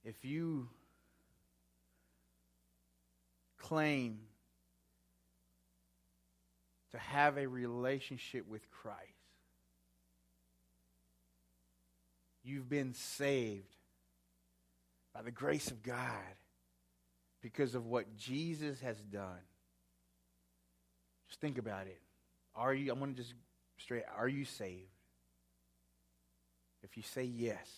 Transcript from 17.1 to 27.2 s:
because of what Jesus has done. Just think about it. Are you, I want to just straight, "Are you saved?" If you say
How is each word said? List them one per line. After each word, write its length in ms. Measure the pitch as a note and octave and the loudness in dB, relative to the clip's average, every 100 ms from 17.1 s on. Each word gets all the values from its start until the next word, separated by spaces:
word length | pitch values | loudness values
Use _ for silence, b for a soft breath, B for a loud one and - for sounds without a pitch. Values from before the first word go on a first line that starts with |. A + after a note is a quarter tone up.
| _ _ _ | _ _ _
because 340 | A#2+ B2+ C#3 B2 | -8 2 2 2
of 100 | A#2 | 2
what 300 | A#2+ G2+ G#2+ | 0 0 -8
Jesus 640 | A#2+ C3+ E3 D#3 D3+ C3+ | -4 0 0 0 -2 -2
has 160 | B2+ G#2+ | -4 -6
done. 440 | G#2 G2+ F#2+ F2+ F#2 _ _ _ _ _ _ _ _ _ _ _ _ _ _ _ _ _ _ | -6 -6 -6 -8 -14 _ _ _ _ _ _ _ _ _ _ _ _ _ _ _ _ _ _
Just 120 | - | -4
think 180 | D3+ B2+ | -2 -2
about 280 | A2 G2 F#2+ | -4 -4 -6
it. 140 | F2+ - _ _ _ _ - | -12 -20 _ _ _ _ 0
Are 140 | B2+ | 2
you, 180 | C3+ C#3 | 4 2
I 40 | |
want 200 | B2+ C#3 | 0 0
to 80 | B2+ | -2
just 120 | A#2+ A#2+ - _ _ - | -8 -10 -20 _ _ -20
straight, 280 | - A#2+ - G2+ | -4 -2 -2 0
"Are 100 | B2 | 2
you 200 | C#3 C3+ | 2 -2
saved?" 420 | - G2 F2+ F#2+ - _ _ _ _ _ _ _ _ _ _ _ _ _ _ _ _ _ _ | -4 -8 -8 -14 -20 _ _ _ _ _ _ _ _ _ _ _ _ _ _ _ _ _ _
If 140 | G2 - | -16 -12
you 60 | |
say 200 | G#2+ - | -6 -2